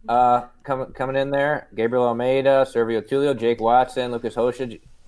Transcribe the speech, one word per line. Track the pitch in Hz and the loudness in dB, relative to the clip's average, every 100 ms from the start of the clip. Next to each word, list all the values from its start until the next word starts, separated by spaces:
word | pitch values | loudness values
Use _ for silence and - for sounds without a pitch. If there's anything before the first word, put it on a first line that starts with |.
| - | 0
uh, | 120 123 123 120 _ | 2 4 2 -2 _
com-, | - 131 123 | -8 -6 -6
coming | - 131 135 | -6 -4 -2
in | 135 | -2
there. | 139 143 147 - | 0 0 -2 -6
Gabriel | - 117 127 120 | -4 0 2 0
Almeida, | 117 123 135 135 135 131 | 0 0 2 4 2 2
Servio | 117 113 113 | 0 0 -2
Tulio, | 101 139 143 131 | -2 -2 0 0
Jake | 117 113 | 0 0
Watson, | 113 123 127 - 123 | 4 4 2 -2 -6
Lucas | 120 117 120 | -6 -6 -2
Hoshage. | 120 120 127 107 - - | -2 -2 -10 -10 -20 -20